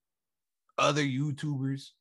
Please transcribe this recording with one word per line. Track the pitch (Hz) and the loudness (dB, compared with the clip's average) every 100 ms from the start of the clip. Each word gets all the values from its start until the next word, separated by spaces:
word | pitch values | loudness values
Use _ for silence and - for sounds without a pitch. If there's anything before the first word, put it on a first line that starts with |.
| _ _ _ _ _ _ _ - | _ _ _ _ _ _ _ 0
other | 143 147 | 2 4
YouTubers. | 143 131 151 139 156 139 135 139 - _ | 2 0 -2 -2 -4 -2 -2 -4 -8 _